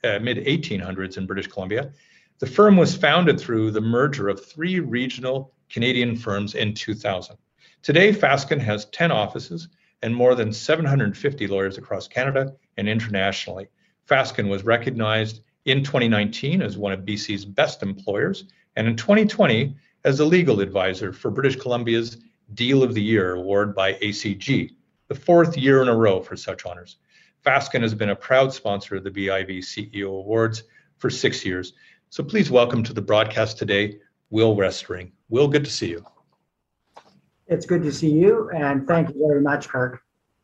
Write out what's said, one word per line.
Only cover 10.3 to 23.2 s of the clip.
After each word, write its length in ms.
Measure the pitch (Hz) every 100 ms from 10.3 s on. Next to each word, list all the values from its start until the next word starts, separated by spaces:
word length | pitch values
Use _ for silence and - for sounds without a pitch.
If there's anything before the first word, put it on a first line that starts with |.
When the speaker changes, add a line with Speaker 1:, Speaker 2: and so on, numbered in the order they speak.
| 120
Speaker 1:
than 180 | 107
seven 320 | 107 - 160 147
hundred 320 | 139 104 101
fifty 300 | 143 143 98
lawyers 320 | 98 98 98
across 280 | - 98 -
Canada 460 | 123 135 135 135 139 _ -
and 100 | 104
internationally. 800 | 113 113 98 98 92 98 92 101 _ _ _ -
Fasken 400 | 135 127 - 101
was 160 | 98
recognized 800 | 107 120 127 113 107 110 110 110 _ _ -
in 180 | 139
twenty 240 | 139 139 117
nineteen 540 | 107 104 - 139 185
as 160 | 107 95
one 160 | 101
of 100 | 95
B 140 | 95 104
C's 280 | - 98 98
best 360 | 98 156 -
employers, 640 | 98 98 - 101 165 190 - _ _ -
and 120 | 110
in 80 | 113
twenty 300 | - 208 208
twenty 500 | - 165 113 139 - _ _
as 160 | 143 135
the 60 | 151
legal 340 | 180 147 104
advisor 520 | 98 98 95 - 98
for 200 | - 113
British 240 | 98 135 135
Columbia's 640 | 127 120 117 117 117 - _ _ -
Deal 300 | 104 123 139
of 100 | 123
the 80 | 110
Year 320 | 104 110